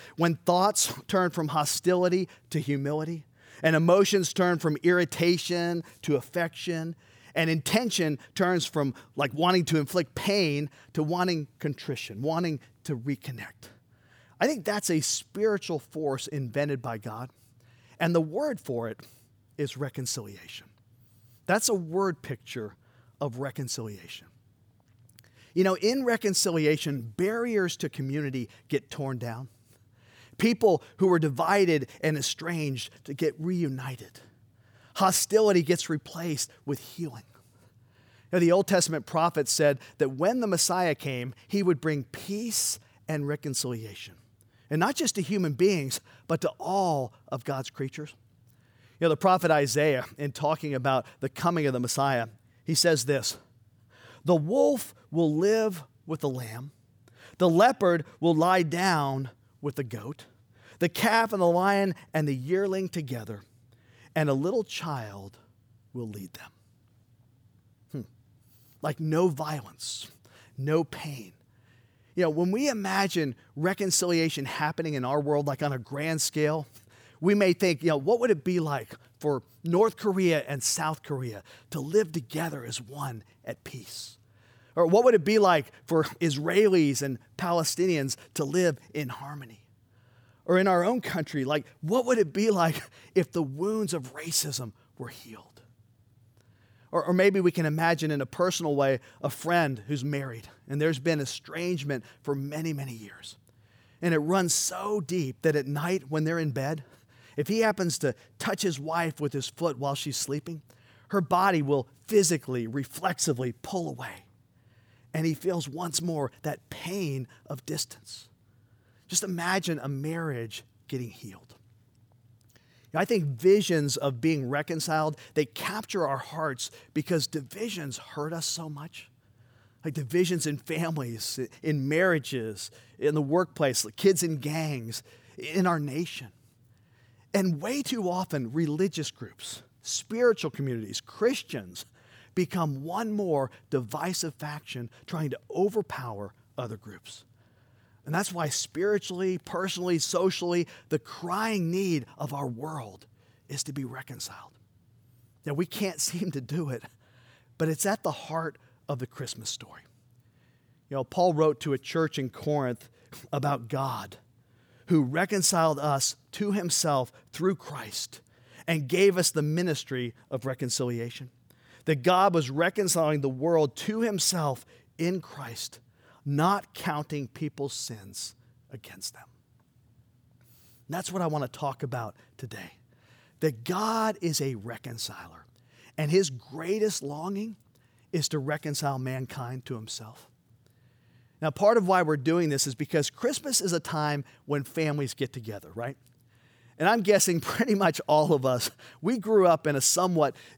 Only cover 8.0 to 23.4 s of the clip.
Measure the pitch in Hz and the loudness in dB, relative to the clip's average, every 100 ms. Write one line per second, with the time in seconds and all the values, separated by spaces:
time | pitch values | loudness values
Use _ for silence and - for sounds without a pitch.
8 | 160 147 - - 180 180 - 156 143 - | 0 -2 -4 0 2 2 0 0 -2 -2
9 | - - 143 139 175 185 165 160 143 180 | -8 -2 -2 2 4 4 4 2 2 -2
10 | 160 - - 202 170 143 147 - - - | -2 -4 -2 2 2 0 -4 -8 -10 -4
11 | 151 175 185 165 143 - 160 143 - 135 | -2 0 0 -2 -4 -6 -6 -6 -6 -8
12 | - 104 143 160 175 147 - _ - 139 | -8 -6 -2 0 0 -4 -8 _ -6 -6
13 | 123 139 - 120 - - - - _ _ | -4 -6 -6 -12 -12 -18 -20 -20 _ _
14 | _ _ _ - 240 294 175 208 - 165 | _ _ _ -2 0 0 -4 -4 0 0
15 | 135 - - - 214 202 - 160 - 156 | 0 -4 -6 -2 0 0 -2 -6 -8 -6
16 | 151 131 - 147 127 131 147 139 123 113 | -4 -4 -6 -6 -6 -2 -2 -2 -6 -8
17 | 110 110 127 _ _ _ _ _ _ - | -8 -10 -12 _ _ _ _ _ _ -4
18 | 170 170 156 175 302 240 - 120 117 113 | 2 2 2 0 -2 -4 -6 -4 -4 -8
19 | - - _ _ _ - 143 127 139 - | -16 -20 _ _ _ -6 -6 -4 -8 -6
20 | 127 - 104 101 - - - _ _ _ | -6 -6 -8 -14 -18 -18 -20 _ _ _
21 | _ _ _ _ - 196 - 202 165 170 | _ _ _ _ 0 2 2 0 0 0
22 | 196 160 - 123 - 131 107 - _ _ | 0 -2 -6 -10 -10 -10 -10 -12 _ _
23 | _ - 143 120 | _ -8 -6 -4